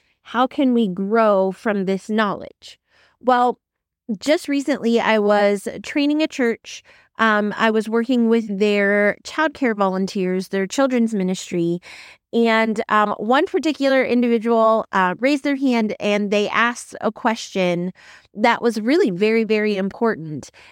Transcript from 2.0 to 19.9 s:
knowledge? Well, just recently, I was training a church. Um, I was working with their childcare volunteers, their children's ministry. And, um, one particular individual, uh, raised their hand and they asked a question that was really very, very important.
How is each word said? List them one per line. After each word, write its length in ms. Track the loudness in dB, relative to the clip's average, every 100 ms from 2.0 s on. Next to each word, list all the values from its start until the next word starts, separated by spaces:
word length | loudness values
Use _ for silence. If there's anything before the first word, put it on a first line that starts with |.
| -2
knowledge? 680 | -2 -2 -4 -12 -20 -20 -20 _ _ _ _
Well, 400 | 0 2 2 -2 _ _ _ _ -10 -6
just 280 | 0 0 0
recently, 520 | -4 -2 -2 0 2
I 180 | 2 2
was 500 | 2 4 2 0 -4 -10
training 400 | -6 -2 0 0
a 60 | -2
church. 560 | -2 -2 -2 -10 -20 -20 -20 _ -2
Um, 340 | 2 2 0 0
I 140 | 0
was 180 | 0 0
working 400 | -2 0 2 2
with 300 | 2 0 -2
their 580 | 0 2 2 2 2 -2
childcare 520 | -8 -2 -2 0 -2 0
volunteers, 720 | 0 0 -4 -2 -2 -2 -4
their 180 | -4 -4
children's 480 | 0 0 2 0 0
ministry. 640 | -2 -4 -4 -2 -2 -2 -8 -20 -20 -20 _
And, 500 | 0 2 2 0 -2 0
um, 220 | 2 2
one 340 | -2 0 0 2
particular 580 | 0 -2 0 0 2
individual, 800 | 2 2 2 0 2 2 4 2 0
uh, 240 | 0 0 0
raised 260 | 0 0 0
their 100 | 0
hand 400 | 0 2 0 -2
and 300 | -2 0 0
they 180 | 0 0
asked 440 | 0 -2 -2 -14 -6
a 100 | -6
question 840 | -2 -4 -4 -6 -2 0 0 -4 -10 -20 -20 _
that 280 | 0 2 2
was 200 | 0 -2
really 280 | 0 2 2
very, 360 | 0 2 2 2
very 320 | 0 0 -2
important. 760 | -4